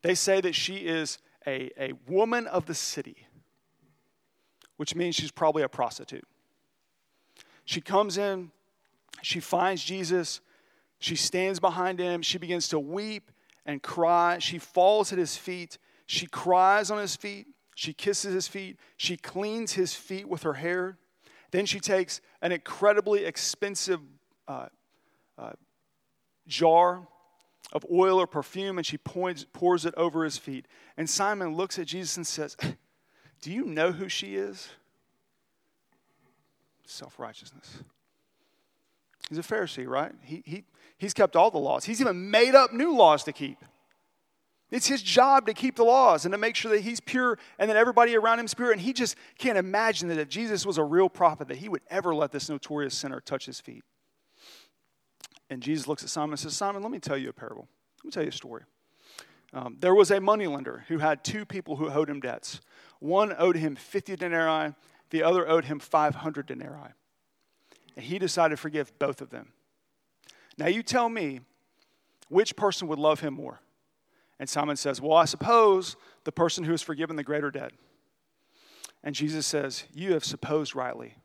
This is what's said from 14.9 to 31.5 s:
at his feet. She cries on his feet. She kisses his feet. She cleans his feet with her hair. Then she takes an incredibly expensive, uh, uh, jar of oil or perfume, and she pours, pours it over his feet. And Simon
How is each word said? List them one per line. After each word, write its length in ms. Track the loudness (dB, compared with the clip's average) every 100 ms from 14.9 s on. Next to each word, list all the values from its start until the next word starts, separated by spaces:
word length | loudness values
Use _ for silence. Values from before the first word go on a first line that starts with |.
| 4 2
at 80 | -2
his 160 | -4 -6
feet. 400 | -10 -10 -12 -18 _ _ -8
She 220 | -6 -6
cries 640 | -6 2 6 6 4 2
on 80 | -4
his 160 | -6 -8
feet. 320 | -10 -12 -18 _ _ -12
She 180 | -10
kisses 400 | -4 -2 -2 -2
his 140 | -4 -4
feet. 300 | -8 -12 -16 _ _
She 200 | -6 -6
cleans 560 | -8 -6 -4 -4 -4
his 200 | -2 -2
feet 340 | -2 -10 -10 -6
with 160 | -6
her 100 | -4
hair. 440 | -4 -4 -4 -4 -10 _ _ _ _ _
Then 140 | -2 -2
she 140 | -4
takes 420 | 2 2 2 -6 _ _
an 100 | -4
incredibly 760 | -4 -6 2 4 4 4 0 0
expensive, 720 | -4 -6 -4 -6 -4 -2 -4 -4 _ _ _ -14
uh, 200 | -12 -12 _ _ _ _ _ _ -16
uh, 160 | -16 -16 _ _ _ _ _ _ _ _ -10
jar 600 | 4 6 8 6 2 -12 _ _ _ _ _ -10
of 120 | -8 0
oil 280 | 4 6 6
or 80 | 2
perfume, 500 | -4 -8 -8 -6 -6
and 80 | -6
she 120 | -8
pours, 480 | -10 -6 -6 -6 -14
pours 340 | -2 2 2 0
it 80 | -2
over 260 | -2 0
his 140 | -4 -6
feet. 300 | -10 -12 -14 _ -20 -8
And 120 | -4
Simon 460 | 0 0 -2 -4